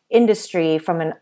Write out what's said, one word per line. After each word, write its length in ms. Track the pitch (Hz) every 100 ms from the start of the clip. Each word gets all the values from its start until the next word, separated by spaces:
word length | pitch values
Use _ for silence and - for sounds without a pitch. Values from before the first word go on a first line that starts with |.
| _
industry 680 | 226 233 208 - 180 165 160
from 240 | 156 165
an 120 | 160 -